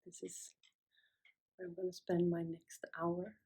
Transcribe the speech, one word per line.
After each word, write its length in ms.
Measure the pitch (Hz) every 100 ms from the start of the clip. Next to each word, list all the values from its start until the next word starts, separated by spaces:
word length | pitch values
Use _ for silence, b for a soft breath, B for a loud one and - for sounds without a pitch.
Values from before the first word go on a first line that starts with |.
| -
This 160 | 170
is 300 | 185 175 - _ _ _ _ b b b b b _ _
where 120 | 185
I'm 60 |
gonna 180 | 170 185
spend 380 | 175 - 180 175
my 120 | 170
next 420 | 165 165 _ - - -
hour. 340 | 170 175 185 214